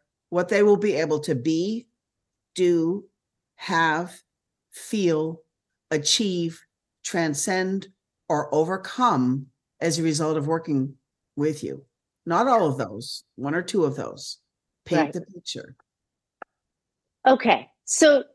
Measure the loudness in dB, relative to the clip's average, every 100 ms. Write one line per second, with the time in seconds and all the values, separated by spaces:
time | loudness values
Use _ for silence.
0 | _ _ _ -2 0 4 6 4 2 0
1 | 0 0 -2 -4 0 0 -2 -4 -10 _
2 | _ _ _ _ _ 0 2 4 2 -2
3 | -8 _ _ _ _ -16 -2 0 2 0
4 | -4 -12 _ _ _ _ _ -18 -6 0
5 | 2 2 0 -6 _ _ _ _ -4 -4
6 | 0 0 0 -2 -4 -6 _ _ _ _
7 | -8 -2 -2 -2 -2 -2 -2 -4 -8 _
8 | _ _ -4 -2 0 0 0 -2 -6 0
9 | 2 2 2 0 -6 _ _ -6 -2 0
10 | 0 0 0 -2 -2 -4 -2 -2 -2 -6
11 | _ _ _ -4 -2 -2 -8 -10 -16 _
12 | _ _ -2 0 4 4 2 0 -6 -8
13 | -14 -16 -18 -10 -6 -4 -2 0 0 -2
14 | -8 -12 -16 -18 _ _ _ _ -2 0
15 | 0 -2 -12 -14 -14 -12 -14 -20 _ _
16 | _ _ _ _ -20 _ _ _ _ _
17 | _ _ 4 4 4 0 -2 _ -6 4
18 | 6 6 2